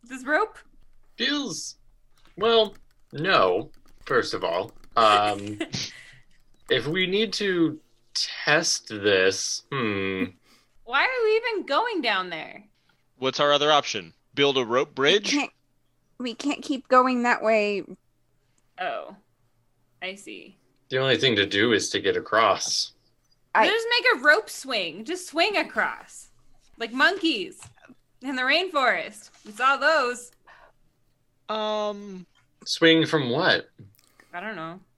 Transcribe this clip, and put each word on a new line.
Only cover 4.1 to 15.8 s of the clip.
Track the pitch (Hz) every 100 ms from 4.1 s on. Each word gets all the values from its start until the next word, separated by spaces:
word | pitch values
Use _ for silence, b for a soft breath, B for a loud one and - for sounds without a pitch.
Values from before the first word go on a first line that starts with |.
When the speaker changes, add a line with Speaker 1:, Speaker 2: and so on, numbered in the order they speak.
| 127 -
Speaker 2:
of | 98
all. | 87 87 95 - - -
Um, | 110 104 104 101 101 104 320 B B B B
Speaker 1:
<laughs> | B B B _ _ -
Speaker 2:
if | 127 139
we | 175 185
need | 196 214
to | - 202 180 160 147 _ _ _
test | - - - - 151 170 - -
this, | 110 101 95 95 92 - - _
hmm. | 139 113 98 98 95 90 - b b b b
Speaker 1:
Why | - 262
are | 359 508
we | 440 440
even | 480 415 -
going | 285 466 403
down | 240 196 185
there? | 160 131 - _ _ _ _ _ _
Speaker 3:
What's | 131 127
our | 147
other | 143 147
option? | 147 - 107 82 _ _
Build | - 143 135
a |
rope | 117 120 156
Speaker 4:
We |
Speaker 3:
bridge? | - 139 202 208
Speaker 4:
can't, | 285 262 _ _ _